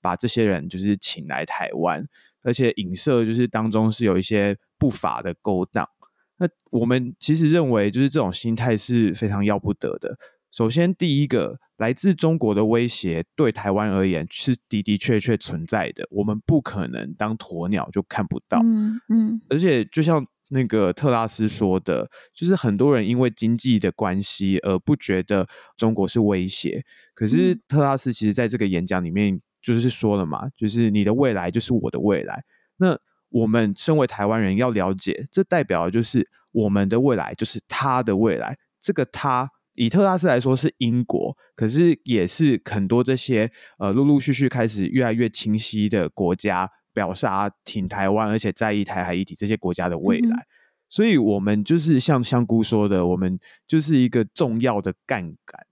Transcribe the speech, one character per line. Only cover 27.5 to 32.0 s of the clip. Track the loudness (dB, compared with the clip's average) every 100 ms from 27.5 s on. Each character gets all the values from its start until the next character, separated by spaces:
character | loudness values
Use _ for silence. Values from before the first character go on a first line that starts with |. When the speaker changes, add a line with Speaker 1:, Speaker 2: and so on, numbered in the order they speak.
| 0 _
Speaker 1:
特 | 2
拉 | 2 0
斯 | -2
其 | -2 0
实 |
在 | 0 -2
这 | 0
个 | 0
演 | 0 -2
讲 | -2
里 | -2
面 | 0 0 -2 _ _
就 | 0
是 | 2 2
说 | 0 0 0
了 | -2
嘛， | -6 -8
Speaker 3:
嗯。 | -6
Speaker 1:
就 | -4
是 | 0 2
你 | 2
的 | 2
未 | 2 0
来 | 0 -2
就 | -4
是 | -2
我 | -2 -2
的 |
未 | -2